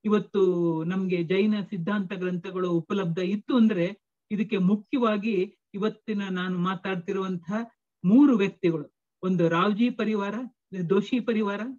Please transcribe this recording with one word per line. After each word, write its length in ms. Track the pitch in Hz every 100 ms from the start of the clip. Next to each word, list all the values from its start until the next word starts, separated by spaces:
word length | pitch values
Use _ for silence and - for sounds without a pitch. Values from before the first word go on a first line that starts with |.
| 208
ಇವತ್ತು 760 | 208 175 202 185 175 170 160
ನಮ್ಗೆ 400 | 165 190 185 180
ಜೈನ 380 | 165 185 214 208
ಸಿದ್ಧಾಂತ 520 | 190 196 165 208 185
ಗ್ರಂಥಗಳು 580 | 190 185 180 190 185 180
ಉಪಲಬ್ಧ 480 | 170 156 202 185 165
ಇತ್ತು 380 | 185 214 - 262
ಅಂದ್ರೆ 400 | 220 190 175 208 _ _ _
ಇದಕ್ಕೆ 260 | 208 214 196
ಮುಖ್ಯವಾಗಿ 960 | 180 214 - 277 226 208 214 196 196 _ _
ಇವತ್ತಿನ 480 | 196 208 - - 202 196
ನಾನು 280 | 185 185 180
ಮಾತಾಡ್ತಿರುವಂತಹ 960 | 175 185 196 185 170 196 190 175 165 214 233 _ _ _ 180
ಮೂರು 320 | 240 294 220
ವ್ಯಕ್ತಿಗಳು, 580 | 196 - 175 156 - _ _ _
ಒಂದು 260 | 185 180 170
ರಾವ್ಜಿ 400 | 165 202 202 247
ಪರಿವಾರ, 460 | - 214 214 202 214 254 _ _ 185 165
ದೋಷಿ 300 | 196 202 254
ಪರಿವಾರ 420 | 233 214 202 202 233